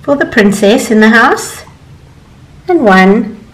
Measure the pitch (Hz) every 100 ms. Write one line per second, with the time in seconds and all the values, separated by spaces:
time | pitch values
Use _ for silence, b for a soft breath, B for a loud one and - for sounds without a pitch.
0 | - 285 311 240 202 190 202 240 - 214
1 | 220 226 262 427 - - - - - -
2 | - - - - - - - 349 226 185
3 | 190 214 - - -